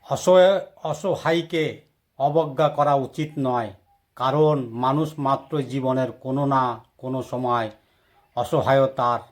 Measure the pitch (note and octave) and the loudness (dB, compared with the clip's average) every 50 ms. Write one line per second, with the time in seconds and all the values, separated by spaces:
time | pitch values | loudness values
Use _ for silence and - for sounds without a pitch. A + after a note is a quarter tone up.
0 | _ - C#3 C#3 - F#3 F#3 F#3 F3+ F#3+ G3 F#3 F#3 - _ - - D#3+ D3+ D3+ | _ -6 -6 -2 2 6 6 8 8 6 4 2 -4 -8 _ -10 -8 -8 -8 -4
1 | - F#3+ D#3 - - D#3 E3 E3+ D#3+ D#3+ F3 D#3+ D#3 C3+ G#2+ G#2+ _ _ _ _ | -4 -4 -4 -2 0 0 0 0 -2 -2 -2 -2 -2 -2 -6 -10 _ _ _ _
2 | _ _ _ - C3+ C#3+ D3 E3 D#3+ D3 C3+ C3+ D#3 D3 D3 - D3 D3 C#3+ C#3 | _ _ _ -2 -2 2 2 2 0 0 0 0 0 0 2 2 2 2 2 0
3 | C3 A#2+ - - D3+ D3+ D3+ D3 C3+ B2+ B2 B2 A2+ G#2 G2 _ _ _ _ _ | 0 -4 -6 -6 -6 -6 -4 -4 -2 -2 -2 -2 -4 -6 -10 _ _ _ _ _
4 | _ _ _ - B2+ C3 C3+ D3+ D#3 D3+ D3+ C#3 B2+ A2+ A2+ A#2+ B2+ C3 C#3 D3+ | _ _ _ -4 -2 0 2 4 4 4 4 0 -2 -6 -6 -2 -2 0 0 0
5 | D#3 D3+ - - C#3 C3+ C#3 C#3 - - D#3+ D3+ C3+ A#2+ B2 C#3 B2+ C3 B2+ C3 | -2 -4 -4 -4 -2 0 -2 -2 -2 -6 -6 -6 -6 -4 -6 -4 -2 0 0 0
6 | C3 A#2 A2 - - C3 C3 C#3 C#3+ C#3 C#3 C3 B2+ B2 A#2 A2 _ _ _ _ | -2 -4 -6 -10 -8 -4 -2 -2 0 0 0 0 0 -2 -4 -8 _ _ _ _
7 | - C3 C3 C3 A#2+ - - B2 B2+ B2 A#2+ A#2+ A2+ G#2+ - _ _ _ _ _ | -10 -8 -6 -6 -6 -8 -8 -6 -2 -2 -2 -2 -2 -6 -8 _ _ _ _ _
8 | _ _ _ _ _ _ _ A#2+ A#2+ - - D3 A2 B2+ C3+ C#3 C3+ C3 - - | _ _ _ _ _ _ _ -6 -4 -2 -2 0 2 4 4 4 4 2 0 -2
9 | B2 A#2+ A#2+ A#2 - _ | 0 0 0 -2 -6 _